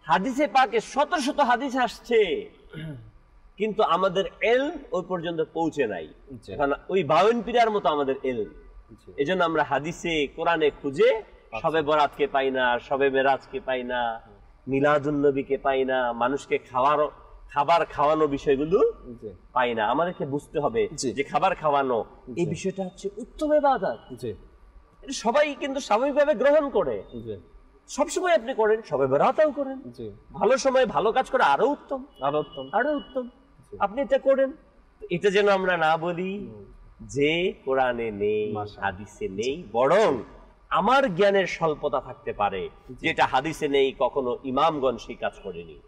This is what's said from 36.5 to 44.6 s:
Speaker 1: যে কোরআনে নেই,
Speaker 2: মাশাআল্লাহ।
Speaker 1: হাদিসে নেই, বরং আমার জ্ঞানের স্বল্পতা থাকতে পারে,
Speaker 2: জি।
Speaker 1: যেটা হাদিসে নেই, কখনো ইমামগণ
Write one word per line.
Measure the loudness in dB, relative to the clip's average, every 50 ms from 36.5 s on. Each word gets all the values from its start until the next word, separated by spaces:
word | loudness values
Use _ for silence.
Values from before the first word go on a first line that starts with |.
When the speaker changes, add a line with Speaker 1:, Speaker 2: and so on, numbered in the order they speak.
| -16 -18 -20 -20 -20 -20 -20 -20 -20 _
Speaker 1:
যে | -18 -8 -2 0 2 2 2 2 0 -2 -4 -6 -4
কোরআনে | -2 0 2 2 0 0 -2 -4 -6
নেই, | -4 -2 -2 0 0 0 -2 -2
Speaker 2:
মাশাআল্লাহ। | -4 -6 -8 -8 -10 -6 -6
Speaker 1:
হাদিসে | -6 -6 -6 -14 -18 -14 -10 -10 -8
নেই, | -6 -4 -4 -4 -4 -6 -10 -6
বরং | 0 2 2 4 4 4 4 4 2 -2 -4 -10 -16 -20 -20 -20 -20 _ _ _
আমার | -2 0 2 4 4 4 2 2 2
জ্ঞানের | 2 2 4 4 2 2 0
স্বল্পতা | -2 -2 -2 -2 -2 -2 -4 -2 -2 -2
থাকতে | -6 -6 -18 -12 -10 -10 -4
পারে, | -2 -2 -2 -2 -4 -8 -8 -12 -16 _ -20
Speaker 2:
জি। | -18 -6 -4 -4
Speaker 1:
যেটা | 2 2 0
হাদিসে | 2 2 0 -2 -2 -6 -4 -4 0
নেই, | 2 4 2 2 2 0
কখনো | -2 0 0 -2 -2 -2 -4 -4 -4
ইমামগণ | -4 0 2